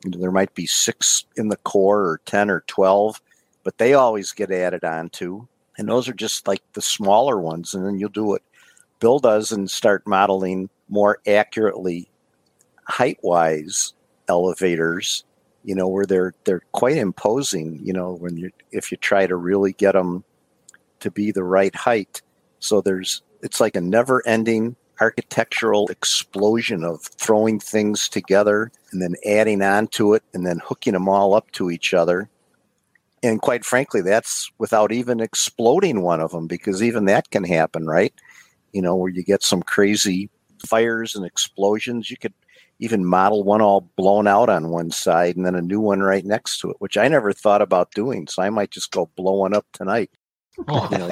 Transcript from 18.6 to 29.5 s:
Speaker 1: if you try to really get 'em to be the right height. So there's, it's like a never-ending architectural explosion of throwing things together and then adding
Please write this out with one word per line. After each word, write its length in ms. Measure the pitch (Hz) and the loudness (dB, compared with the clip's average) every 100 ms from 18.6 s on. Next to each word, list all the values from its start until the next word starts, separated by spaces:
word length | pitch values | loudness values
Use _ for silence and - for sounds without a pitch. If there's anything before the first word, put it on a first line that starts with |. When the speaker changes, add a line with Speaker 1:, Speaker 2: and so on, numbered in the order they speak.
| _ | _
Speaker 1:
if 200 | 95 - | -10 -8
you 60 | - | -6
try 300 | - 101 92 | 0 2 2
to 80 | 90 | 0
really 360 | 90 98 98 | 0 0 0
get 220 | - 98 95 | 2 2 4
'em 280 | 90 90 - _ _ _ - _ _ _ | 0 -4 -10 _ _ _ -20 _ _ _
to 100 | 101 | -10
be 200 | 104 104 | -4 -4
the 120 | 98 | -2
right 320 | 90 95 98 - | 2 4 2 0
height. 460 | 123 113 92 - _ _ _ _ | 0 0 -2 -14 _ _ _ _
So 220 | - 104 | 0 2
there's, 400 | 98 92 92 - _ _ | 2 -2 -4 -10 _ _
it's 160 | - - | -12 0
like 140 | 110 98 | 0 0
a 60 | |
never-ending 920 | 87 113 131 127 117 113 113 110 113 120 _ - | 0 2 2 0 2 0 2 0 -2 -8 _ 0
architectural 840 | 113 - - - 113 - 113 104 101 | 0 0 -4 -4 -2 -2 0 2 0
explosion 920 | 90 - - - 98 104 117 110 92 | -4 -4 -4 -4 0 2 2 -2 -4
of 180 | 85 78 | -4 -8
throwing 560 | - - - 107 110 107 | -14 -8 2 2 2 -2
things 500 | - 107 104 104 - | -2 -2 0 -2 -4
together 600 | 104 - 98 104 104 117 _ _ | -6 0 2 4 2 -2 _ _
and 100 | 92 | -6
then 140 | 90 90 107 | -4 -4 0
adding 360 | 107 110 | 2 2